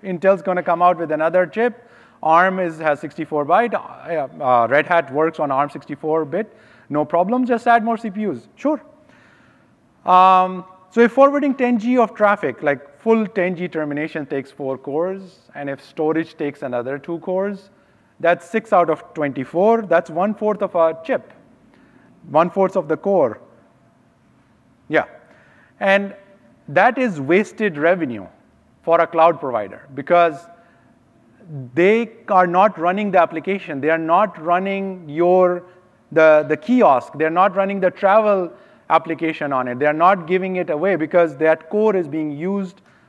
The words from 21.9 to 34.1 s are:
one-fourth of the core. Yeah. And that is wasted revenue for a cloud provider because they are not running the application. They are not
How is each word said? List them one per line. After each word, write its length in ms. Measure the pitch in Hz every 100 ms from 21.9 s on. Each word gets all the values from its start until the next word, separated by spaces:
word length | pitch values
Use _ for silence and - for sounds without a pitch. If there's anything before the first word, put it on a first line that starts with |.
| _ _ _ -
one-fourth 460 | 143 175 196 185 190
of 120 | 151
the 100 | 151
core. 440 | 196 190 127 104 - _ _ _ _ _ _ _ _ _ _ _ _ _ -
Yeah. 180 | 151 - - _ _ _ _ _ -
And 360 | 202 196 202 - - _ _ _ -
that 280 | 147 226 254
is 220 | 247 156
wasted 580 | 135 180 214 - 214 147
revenue 500 | 160 185 147 110 87 _ _ _ _ _
for 180 | - 165
a 60 | 165
cloud 320 | 165 165 151
provider 480 | 139 117 101 104 - 135
because 500 | 135 175 170 147 - - _ _ _ _ _ _ _ _ 175 147 123
they 380 | 131 185 220 226 - -
are 180 | 190 180
not 300 | 180 208 180
running 340 | 175 196 208
the 80 | 185
application. 600 | 165 160 143 196 175 139
They 80 | 143
are 80 | 165
not 440 | 160